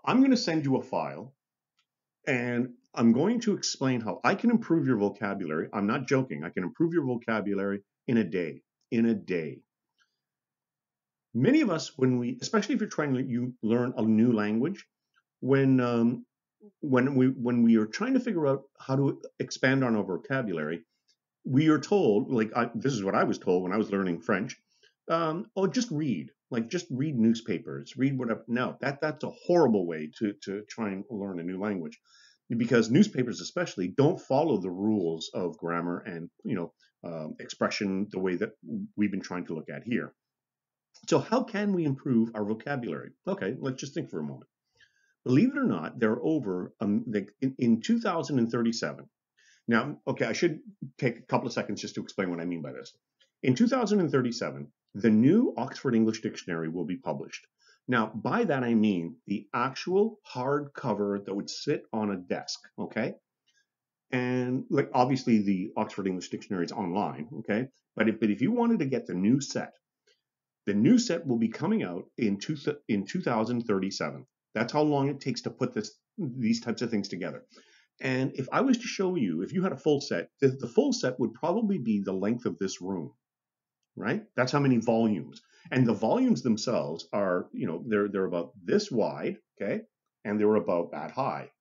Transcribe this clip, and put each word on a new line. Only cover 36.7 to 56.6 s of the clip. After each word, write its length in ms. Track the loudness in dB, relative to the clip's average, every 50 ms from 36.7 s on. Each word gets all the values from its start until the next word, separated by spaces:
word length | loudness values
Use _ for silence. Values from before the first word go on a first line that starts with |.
| _ _ _ _ _ _ -12
um, 320 | -10 -8 -8 -8 -10 -10 -12
expression 720 | -14 -16 -4 _ -2 -2 0 -2 -2 -2 -2 -2 -4 -4
the 80 | -4 -2
way 160 | -2 -2 0
that 160 | -2 -4 -6 -6 _ -12 -10 -8 -8 -8 -10 _
we've 160 | 0 0 0
been 80 | 0 -4
trying 260 | -8 -6 -8 -8 -6
to 80 | -6 -8
look 160 | -8 -8 -10
at 140 | -12 -10 -6
here. 280 | -4 -4 -4 -4 -6 _ _ _ _ _ _ _ _ _ _ _ _ _ _ _ _ _ -16 0
So 140 | 2 2 2
how 240 | 2 2 0 0 0
can 300 | 0 -2 -2 0 0 0
we 100 | 2 0
improve 460 | 0 -2 -2 -2 2 4 4 2 2 0
our 100 | -4 -2
vocabulary? 640 | -2 -4 -4 -4 -6 -6 -4 -4 -6 -6 -8 -8 -12 -18 _ _ -6
Okay, 260 | -4 -2 -2 -4 -4 -4
let's 200 | -6 -6 -6 -6
just 140 | -10 -8 -8
think 160 | -8 -8 -6
for 80 | -8 -8
a 60 | -8
moment. 240 | -8 -10 -12 -18 _ _ _ _ _ _ _ _ _ _ _ _ _ _ _ _
Believe 260 | 4 6 6 6 4
it 80 | 2 0
or 60 | 0
not, 360 | 0 0 -2 -4 -6 -2 0
there 100 | 2 2
are 140 | 2 2 0
over, 480 | 0 0 0 -2 -2 -4 -4 -4 -8 _ _
um, 240 | -2 0 0 0 -2
like, 220 | -2 -4 -4 -4 -6 _ _
in, 140 | -4 -4 -2 0
in 200 | 4 4 4 2
two 180 | 4 0 0 2
thousand 400 | 2 0 0 0 -2 0 0 0
and 100 | 0 2
thirty-seven. 580 | 0 0 0 0 0 -2 -4 -6 -6 -10 -16 _ _ _ _ _ _ _ _ _ _ _ _ 2
Now, 300 | 2 2 2 0 -6 -6 _
okay, 180 | -6 -2 -2 -2
I 80 | -2
should 280 | 0 2 2 0 0 -2 -12 -18 -16 _ -14 -14 _
take 220 | -2 -2 -2 -2 -2
a 40 |
couple 260 | -6 -2 -2 -2 -2 -2
of 40 |
seconds 280 | -4 -4 -4 -4 -6 -8
just 160 | -8 -8 -8
to 40 | -8
explain 300 | -10 -8 -4 -4 -2 -2
what 100 | -2 -4
I 40 | -4
mean 180 | -6 -6 -6
by 100 | -8 -10
this. 200 | -12 -12 -14 -16 _ _ _ _ _ _ _ _ _ _
In 140 | 0 0 4
two 100 | 4 4
thousand 320 | 2 4 0 2 2 2 2
and 120 | 2 4
thirty-seven, 580 | 2 2 2 0 -2 -4 -6 -6 -6 -8 -14 -16 _ _ _ _ _
the 160 | 2 4 6
new 440 | 6 8 8 8 6 6 4 2 0
Oxford 400 | -4 -6 -6 -8 -6 -2 0 4
English 260 | 4 4 4 2 -2
Dictionary 460 | -6 -8 -8 -8 -6 -4 -4 -2